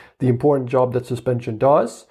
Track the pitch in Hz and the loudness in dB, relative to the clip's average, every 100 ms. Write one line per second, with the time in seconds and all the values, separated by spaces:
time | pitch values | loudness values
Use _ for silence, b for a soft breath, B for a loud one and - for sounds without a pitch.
0 | B _ 131 123 143 139 123 131 127 120 | B _ 0 2 2 0 0 0 0 -2
1 | - 120 - 120 120 110 131 156 233 - | -4 -6 -4 -4 -4 -2 2 2 0 -6
2 | - | -20